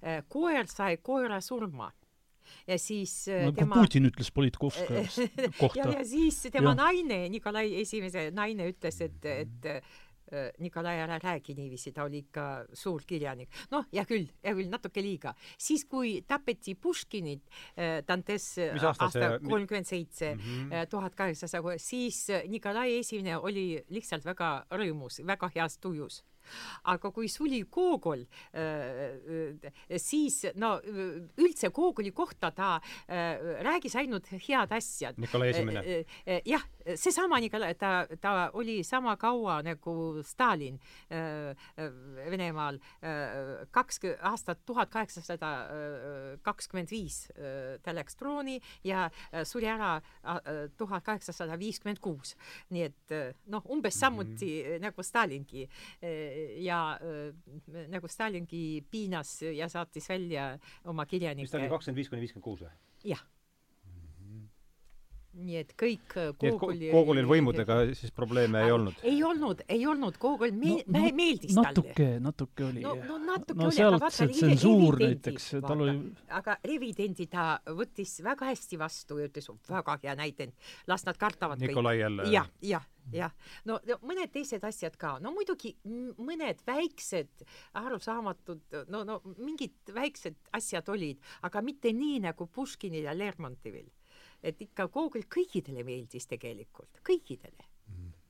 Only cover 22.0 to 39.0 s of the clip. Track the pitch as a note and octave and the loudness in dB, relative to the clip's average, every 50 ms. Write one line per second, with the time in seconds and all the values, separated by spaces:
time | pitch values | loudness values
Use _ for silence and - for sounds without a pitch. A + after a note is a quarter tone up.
22 | B3 A#3+ F#3+ - - - G3+ F3+ - F3+ G#3 A3 - G#3 G3+ A3+ B3 B3+ A#3 A#3+ | -2 -2 -2 -4 -4 0 0 -2 0 -2 -6 -4 -4 -2 -2 0 0 2 2 0
23 | A#3 - A3+ G#3+ F#3+ F#3 E3 D#3+ - F#3+ G#3 G3 F#3+ F3+ E3 D3+ - - E3+ A3 | 0 -2 -4 -4 -4 -2 -4 -2 -2 -2 -2 -2 -2 -2 -2 -4 -6 -8 -10 -8
24 | - - - D#3+ C#3+ D#3 - - F3 E3 D3 C3+ - _ - F#3+ G#3+ F3+ D#3 D3+ | -6 -4 -6 -4 -4 -6 -4 -2 -2 -2 -2 -2 -6 _ -4 -4 -2 -2 -4 -4
25 | C3+ B2 - - C#3 F3 G3 F#3+ - F3+ D3 D#3+ E3 D#3+ - - - F#3+ F3 D3+ | -8 -10 -12 -10 -2 -2 -2 -2 -2 -4 -2 0 -2 -2 -2 -6 -6 -6 -6 -6
26 | D3 - - - - _ _ _ _ - - - - - - - - - F#3 F3 | -6 -8 -12 -16 -18 _ _ _ _ -20 -16 -14 -14 -14 -14 -6 0 0 0 0
27 | - G3+ F#3+ - A3+ G#3 - - D4+ D#4 C4+ A#3+ G3 - - - F#4 F4+ E4+ - | 0 -6 -6 -4 -4 -4 -4 -2 -2 0 0 0 -4 -4 0 2 4 4 4 2
28 | - E3+ D3+ B2+ A#2+ - - - - - _ - D#3+ D#3 D#3 D3+ C#3 B2 C3+ A#2+ | 2 -2 -2 -2 -4 -12 -18 -20 -20 -12 _ -4 -4 -2 -2 -4 -6 -6 -6 -6
29 | C#3+ C3 C3+ C3 - - E3 D#3+ D#3+ D3+ D3 D3+ - C#3+ - - - - - F3+ | -6 -8 -8 -10 -12 -8 -6 -6 -6 -6 -8 -10 -14 -16 -18 -18 -14 -6 -6 -4
30 | - - - D4+ D4+ C#4 - - - G3 - F#3 A3 A3+ G#3 D#3 - G3+ G#3+ G3 | -4 0 2 2 2 2 0 -2 -2 -4 -4 -2 0 0 0 -2 -4 -8 -6 -6
31 | F#3+ F#3 D#3+ E3 F3 D#3+ - - D#4 F4+ D#4+ - - G3 - - E4 F4+ - - | -4 -4 -6 -8 -12 -14 2 6 6 6 6 4 0 0 2 4 2 2 2 2
32 | G#3+ G3+ F#3 - F4 - - - - E3+ D#3+ - F#3+ G3 F3+ D#3+ - - - - | -4 -4 -2 -2 -2 -4 -2 -2 -4 -2 -2 0 0 2 2 0 -2 -6 -16 -16
33 | - - F3 F3 E3+ E3+ D#3+ B2+ D3 E3+ D#3+ - - B3 D#4+ F4+ - C4 - A#3+ | -10 -6 -2 -2 0 0 -2 -2 -4 -4 -4 -2 0 0 0 0 0 -2 -2 -2
34 | C#4+ C4+ A#3 F#3+ - - F#3+ F#3+ - - C#4 C4 A3 - G#3+ A3+ A3+ - - - | -2 0 -2 -6 -6 -8 -12 -12 -4 0 2 2 2 2 0 -4 -4 -4 -6 -6
35 | D3 B2+ B2+ - A#2 A#2 - B2 B2+ B2+ B2 B2+ A#2 A2 G#2+ G#2+ F#2+ F3+ F3+ E3 | -6 -6 -4 -6 -6 0 2 2 4 4 4 2 2 0 -2 -2 -2 -2 -2 -2
36 | E3 - - - - - F#3 F3 - - C#4+ D4+ - - - - - E3 F3 D#3 | -2 -4 -10 -14 -4 -2 -2 -2 0 2 0 0 0 -2 -16 -14 -8 -6 -6 0
37 | - F4+ F4 - F4+ F#4 E4 B3+ A#3 A3 - A3 A3 E3 F3 - - G3 F#3+ F3+ | 2 2 2 2 2 4 4 2 2 0 -2 -2 -2 -2 -2 -2 0 2 2 2
38 | F3 - D#3+ D#3+ - G3+ G3+ F#3 F3 D#3+ - G#3 A#3+ A3+ A3+ G#3 E3+ - - C4 | 0 -2 -6 -4 -2 0 2 2 2 0 -2 -4 -4 -2 -2 -4 -4 0 -2 0